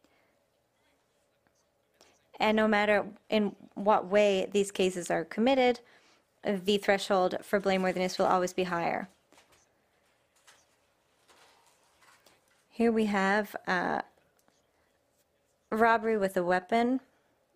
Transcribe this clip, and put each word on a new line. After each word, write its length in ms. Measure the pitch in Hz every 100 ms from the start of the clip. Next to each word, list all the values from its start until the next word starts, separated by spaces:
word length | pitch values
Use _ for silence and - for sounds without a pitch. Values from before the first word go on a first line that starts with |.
| _ _ _ _ _ _ _ _ _ _ _ _ _ _ _ _ _ _ _ _ _ _ _ -
and 160 | 214 214
no 120 | 214
matter 380 | 208 208 208 202 - -
in 260 | 214 202 - - -
what 320 | 202 214 180
way 400 | 202 208 190 185
these 200 | 202 196
cases 380 | - 185 180 170
are 160 | 170 165
committed, 540 | - 233 269 247 240 - _ _ _ _ _
the 340 | - 196 185 202
threshold 600 | 208 196 - 196 185 185
for 200 | - 202
blameworthiness 560 | 196 190 185 185 185 -
will 80 | 190
always 260 | 185 180
be 120 | - 180
higher. 420 | 170 170 - 190 _ _ _ _ _ _ _ _ _ _ _ _ _ _ _ _ _ _ _ _ _ _ _ _ _ _ _ _ _ _ _ _ _ _ _ _
Here 220 | - 233
we 140 | 226 214
have, 500 | 202 190 208 208 - -
uh, 340 | 185 180 - - _ _ _ _ _ _ _ _ _ _ _ _ _ _ _ _
robbery 440 | 226 233 226 220 220
with 200 | 190 190
a 60 |
weapon, 560 | 175 185 185 226 240 262 - _ _ _ _